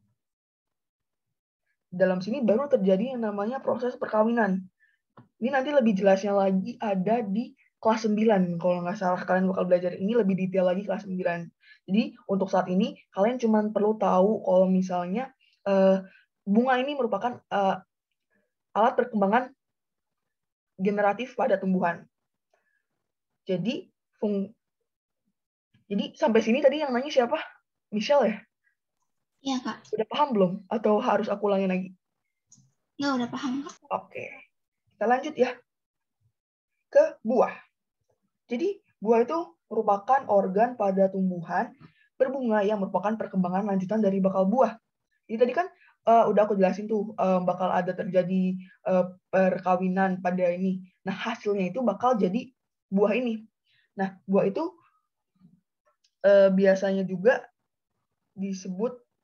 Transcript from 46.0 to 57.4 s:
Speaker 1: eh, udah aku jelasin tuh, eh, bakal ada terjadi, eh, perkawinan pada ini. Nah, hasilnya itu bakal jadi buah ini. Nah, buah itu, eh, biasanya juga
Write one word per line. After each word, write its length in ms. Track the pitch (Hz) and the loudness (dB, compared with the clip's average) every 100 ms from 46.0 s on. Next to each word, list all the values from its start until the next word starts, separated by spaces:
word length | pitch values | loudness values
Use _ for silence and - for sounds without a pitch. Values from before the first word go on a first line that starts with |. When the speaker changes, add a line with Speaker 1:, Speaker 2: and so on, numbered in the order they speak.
| - | 4
Speaker 1:
eh, 140 | 226 202 | 4 6
udah 160 | 196 | 4
aku 160 | 214 196 | 2 2
jelasin 320 | 185 190 214 | 2 0 -4
tuh, 240 | 214 202 | -4 -4
eh, 260 | - 185 185 180 | -2 0 0 0
bakal 240 | 180 185 | -2 0
ada 220 | 185 175 | 0 -2
terjadi, 640 | 180 180 185 175 185 185 185 | -4 -2 0 0 0 0 -4
eh, 460 | - _ - 185 180 - _ | -10 _ -2 0 0 -6 _
perkawinan 960 | 185 185 180 180 185 185 185 190 185 | 2 2 2 0 0 0 0 0 -2
pada 240 | 208 185 175 | -4 0 0
ini. 320 | 180 190 185 - _ 208 | 0 -2 -4 -8 _ -10
Nah, 80 | |
hasilnya 560 | - 226 233 208 202 180 | -8 -8 -6 -4 -2 -4
itu 160 | 254 233 | -2 -2
bakal 320 | 196 247 226 | 0 0 2
jadi 320 | 190 226 - _ _ _ - | 0 -2 -6 _ _ _ -4
buah 240 | 196 247 | 2 2
ini. 320 | 226 247 220 - _ _ _ _ - | 2 -2 -6 -10 _ _ _ _ -6
Nah, 200 | 190 - - | -6 -6 0
buah 240 | 196 196 | 2 2
itu, 240 | 240 339 - _ _ _ _ _ _ _ _ _ _ _ _ _ _ 196 | -2 -6 -8 _ _ _ _ _ _ _ _ _ _ _ _ _ _ 4
eh, 240 | 202 196 | 6 6
biasanya 560 | 190 196 190 196 196 185 | 6 4 4 2 -2 -2
juga 400 | 185 208 - | 0 2 2